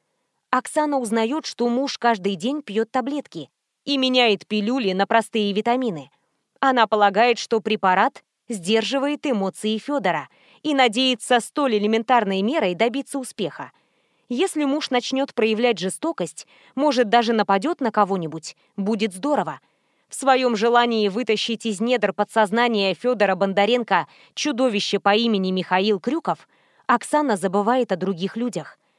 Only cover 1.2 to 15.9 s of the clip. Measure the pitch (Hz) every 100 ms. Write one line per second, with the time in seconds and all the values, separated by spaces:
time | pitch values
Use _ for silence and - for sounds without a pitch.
1.2 | 226 302 - - 240 240 277 - 247 220
2.2 | 185 190 214 294 285 208 226 262 247 294
3.2 | - 170 139 _ _ _ - 277 262 254
4.2 | 240 202 - 214 202 262 202 185 196 226
5.2 | 220 226 208 196 220 247 254 160 135 _
6.2 | _ _ _ - 277 254 220 214 202 196
7.2 | 240 226 - 220 208 - 190 185 247 -
8.2 | _ _ - 220 170 220 220 269 285 294
9.2 | 302 220 196 - 214 220 - 285 185 156
10.2 | 135 _ _ _ 294 277 254 208 262 254
11.2 | - 247 - - 277 214 208 226 226 247
12.2 | 202 190 202 311 202 175 233 247 - 277
13.2 | 254 - 170 - 127 _ _ _ _ _
14.2 | - 240 302 311 285 294 - 247 - 262
15.2 | 277 - 220 214 240 202 185